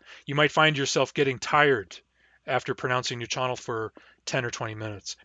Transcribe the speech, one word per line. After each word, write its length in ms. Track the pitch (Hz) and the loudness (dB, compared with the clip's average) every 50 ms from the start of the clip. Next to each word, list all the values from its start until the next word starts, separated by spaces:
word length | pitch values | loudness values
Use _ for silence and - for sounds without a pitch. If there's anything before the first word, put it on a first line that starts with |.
| _ - - - - | _ -20 -20 -16 -10
You 100 | - 139 | -4 0
might 160 | 147 151 143 | 2 2 4
find 260 | - 165 156 156 151 139 | 4 6 6 6 6 4
yourself 360 | 139 - - 160 135 - - | 0 0 0 0 0 0 0
getting 260 | - 143 139 127 113 | 0 0 0 0 -2
tired 580 | - - - 147 147 147 131 113 92 - - - - _ _ _ _ _ _ _ _ | -2 0 4 6 6 6 4 4 0 -4 -12 -20 -20 _ _ _ _ _ _ _ _
after 280 | 156 135 127 - - 123 | -4 -2 -2 -2 -2 -4
pronouncing 460 | - - 131 127 127 123 - 127 117 | -4 -4 -2 -2 -2 -2 -4 -6 -8
New 80 | 117 110 | -8 -8
Chonolth 320 | - 135 127 127 123 117 | -6 -4 -4 -4 -4 -6
for 340 | - - 120 110 110 107 - - - _ _ _ _ | -8 -6 -6 -6 -6 -8 -10 -14 -20 _ _ _ _
ten 200 | - - 139 123 | -4 -4 -2 -2
or 60 | 117 | -4
twenty 240 | - - 123 110 110 | -6 -6 -8 -8 -8
minutes 400 | 110 110 110 104 95 - - - - _ | -8 -8 -8 -10 -10 -12 -14 -14 -16 _